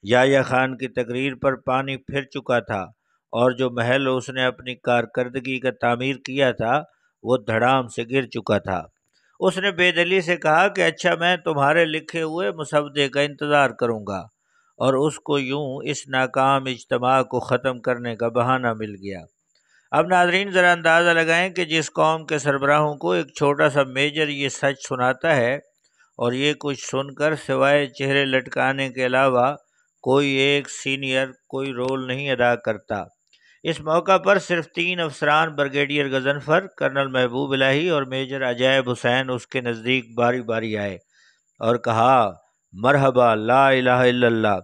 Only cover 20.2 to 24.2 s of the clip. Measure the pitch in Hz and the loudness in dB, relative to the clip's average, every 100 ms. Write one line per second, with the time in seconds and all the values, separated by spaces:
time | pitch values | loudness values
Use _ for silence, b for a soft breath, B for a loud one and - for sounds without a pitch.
20.2 | 175 180 202 185 180 175 165 165 175 165 | 2 0 0 2 4 4 4 4 4 2
21.2 | 160 165 185 185 165 160 147 - 156 160 | 2 0 0 -4 -2 -2 -2 0 2 2
22.2 | 147 151 143 139 139 147 151 147 165 180 | -2 -2 0 0 2 2 2 -2 -2 -2
23.2 | 143 - 143 143 151 143 131 127 147 147 | -4 0 0 2 2 2 -2 0 -2 0